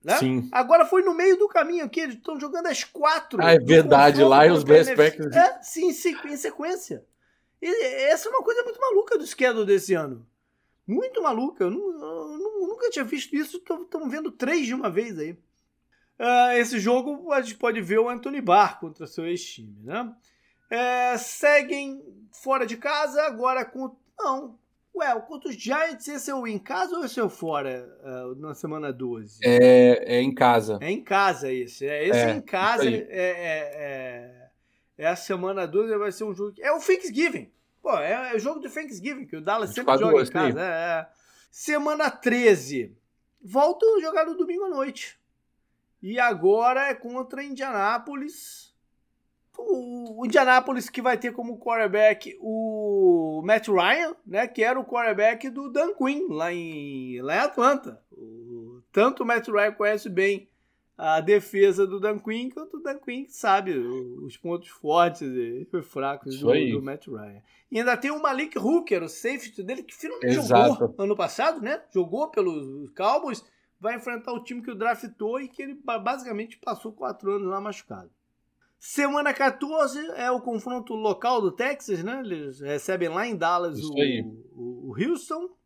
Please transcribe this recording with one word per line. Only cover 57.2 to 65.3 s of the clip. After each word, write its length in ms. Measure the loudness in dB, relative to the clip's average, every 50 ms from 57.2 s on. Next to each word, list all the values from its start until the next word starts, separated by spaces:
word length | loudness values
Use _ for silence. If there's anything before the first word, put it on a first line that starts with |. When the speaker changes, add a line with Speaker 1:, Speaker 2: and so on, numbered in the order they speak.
Speaker 1:
lá 160 | -6 -2 0
em 40 | 0
Atlanta. 600 | 0 0 0 2 2 2 2 0 -4 -12 -20 -20 _ _
O, 680 | _ -20 -20 -20 -20 -20 -18 -16 -16 -16 -16 -18 -20 -20 _ _
tanto 300 | _ 2 2 2 2 -2
o 40 | -2
Matt 220 | -2 -2 -2 -2 0
Ryan 240 | 0 2 2 0
conhece 360 | 0 0 -2 -2 -2 -2 -6 -4
bem 400 | -2 0 0 0 0 -2 -8 _ _ _ _ _ _ _ _ _ _
a 240 | -6 -2 0 0 0
defesa 680 | 4 4 4 4 2 0 2 4 4 4 4 0 -2
do 120 | -2 -2 -4
Dan 200 | -2 -2 -2 -4
Quinn, 320 | -6 -8 -8 -6 -8 -10
quanto 260 | -10 -12 -14 -14 -14
o 60 | -10
Dan 160 | -8 -8 -10 -8
Quinn 280 | _ -12 -10 -10 -12 _
sabe 480 | -14 -4 0 2 2 2 2 -2 -4
o, 480 | -4 -4 -4 -6 -8 -10 -12 -14 -14 -16
os 120 | -16 -16
pontos 320 | -12 -8 -8 -8 -8 -10 -16
fortes 540 | -20 _ -4 2 4 4 4 4 2 -6
e 440 | -10 -6